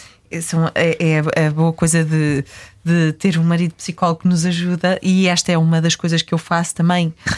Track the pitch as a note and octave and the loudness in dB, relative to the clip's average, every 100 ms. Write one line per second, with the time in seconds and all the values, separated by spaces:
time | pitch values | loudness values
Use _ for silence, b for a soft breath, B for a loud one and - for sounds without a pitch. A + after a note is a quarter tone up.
0 | B B - E3 E3 E3 E3 - E3 E3 | B B -12 -10 -4 0 0 2 0 2
1 | E3 D#3 D3+ - D#3 D3+ E3 D#3+ E3 E3 | 2 2 0 0 0 2 0 2 0 2
2 | D#3 D#3 D3+ C#3+ - B B B E3 E3+ | 0 0 0 -2 -6 B B B -2 2
3 | D#3+ D3+ G3 E3 E3 E3+ F3 - - E3 | 2 0 0 2 2 2 -2 -4 -12 -2
4 | F3 E3 F3+ F3 F3+ E3+ F3 F3 F3+ F#3+ | -2 0 0 2 0 -2 -2 -2 0 0
5 | F#3+ F#3 F#3 F3 - E3+ D#3+ E3 E3 - | 0 2 2 0 0 2 2 2 0 -2
6 | E3+ E3 - E3 - E3+ E3+ - E3+ F3+ | -2 -2 -2 -4 -2 -2 -2 0 0 2
7 | E3 - B | -2 -4 B